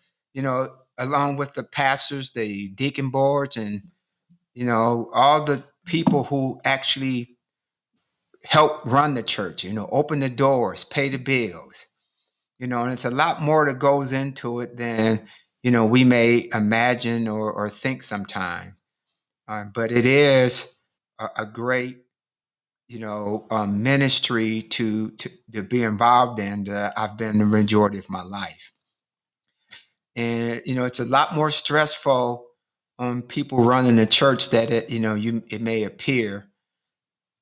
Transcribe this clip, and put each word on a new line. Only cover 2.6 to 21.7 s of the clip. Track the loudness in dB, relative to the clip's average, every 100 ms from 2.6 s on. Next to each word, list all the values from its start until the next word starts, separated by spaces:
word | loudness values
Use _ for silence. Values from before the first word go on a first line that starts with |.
| -10
deacon | -6 -4 -4 -4
boards, | 0 0 0 -4 -6
and, | -8 -10 -12 _ _ _ _ _ _
you | -6
know, | -2 2 2 0 -2
all | 2 4 4
the | 2 -4 -6 _
people | -6 -2 2 0
who | 0 -2 -2 -4
actually | -2 -2 -2 -4 -4 -4 -8 _ _ _ _ _ _ _ _ _ _ _
help | 0 2 2 0
run | 0 2 2
the | -2
church, | -4 -6 -6 -8
you | -8
know, | -8 -4
open | -2 -2 -2
the | -4
doors, | 0 2 2 -2 -6
pay | -6 -4 -4
the | -4
bills, | -2 -2 -2 -8 -18 -20 -20 _ _ _ _ _ _ _
you | -6
know, | -4
and | -4
it's | -4
a | -4
lot | 0 0 0
more | 2 2 2
that | 2
goes | 2 2 0
into | -4 -4 -8 -8 -6
it | -8 -8
than, | -4 0 2 0 -4 -20 _ _
you | 2
know, | 4
we | 4 6
may | 6 6 4 4 0
imagine | -2 0 2 0 0 -2 -4 -4
or, | -4 -6
or | -6 -8
think | -6 -8 -6
sometime. | -8 -10 -10 -8 -8 -8 -14 -20 _ _ _ _ _ _ -14
Uh, | -12
but | -10 -6 0
it | 2 4
is | 6 6 6 4 0 -4 _ _ _ _ -14
a, | -10 -8
a |
great, | -10 -6 -2